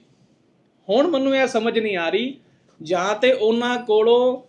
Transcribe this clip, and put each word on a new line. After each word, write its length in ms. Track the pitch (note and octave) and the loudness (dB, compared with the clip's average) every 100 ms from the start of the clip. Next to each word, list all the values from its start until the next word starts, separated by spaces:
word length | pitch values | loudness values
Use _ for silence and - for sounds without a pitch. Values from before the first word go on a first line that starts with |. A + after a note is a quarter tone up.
| _ _ _ _ _ _ _ _ - | _ _ _ _ _ _ _ _ -2
ਹੁਣ 180 | G#3+ D#4 | 0 2
ਮੈਨੂੰ 300 | C#4+ C4+ C4+ | 0 0 0
ਇਹ 100 | B3+ | 0
ਸਮਝ 320 | A#3+ A3+ A3+ | 0 -2 -2
ਨਹੀਂ 180 | G#3+ F#3+ | -2 -2
ਆ 120 | E3 | -2
ਰਹੀ, 320 | F#3 B3 C#4 _ _ _ _ | -2 -4 -8 _ _ _ _
ਜਾਂ 320 | D#3 F3 F#3 G#3+ | -6 -4 -2 0
ਤੇ 180 | B3+ | 0
ਉਹਨਾਂ 460 | C4 G#3+ A#3 A#3+ B3 | 2 0 0 -2 -4
ਕੋਲੋਂ 640 | A#3 G#3+ A3 A#3+ B3+ C4 | 0 2 4 4 2 -2